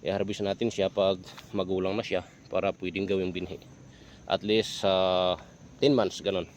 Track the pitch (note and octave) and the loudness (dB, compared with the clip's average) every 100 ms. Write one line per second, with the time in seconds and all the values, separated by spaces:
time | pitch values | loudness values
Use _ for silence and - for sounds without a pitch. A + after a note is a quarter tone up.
0 | C#2+ F#2+ G2 G#2 G2+ G2 A#2 - F#2+ G2+ | -2 -2 -2 -2 -2 0 -2 0 0 2
1 | F#2+ F#2+ F2+ - - G2+ F#2 F#2 F#2 G2+ | 2 2 -6 -18 -10 -4 -2 0 0 -2
2 | A2+ F#2 - - - F#2 F#2+ F#2 F#2 F2 | -2 -4 -4 -18 -6 -2 -2 -2 -6 -4
3 | F#2+ F#2+ F#2 F2+ F2+ F2 - - - - | -2 0 0 -4 -8 -10 -16 -20 -20 -20
4 | - - - F#2+ G2+ A2 G#2 - G2+ F#2+ | -20 -20 -2 -2 2 2 2 0 2 4
5 | F#2 F#2 F2+ F2+ - - - - C3+ C3+ | 4 2 2 0 -6 -20 -20 0 4 4
6 | G2 - F#2+ F#2+ - | 2 -2 -4 -4 -6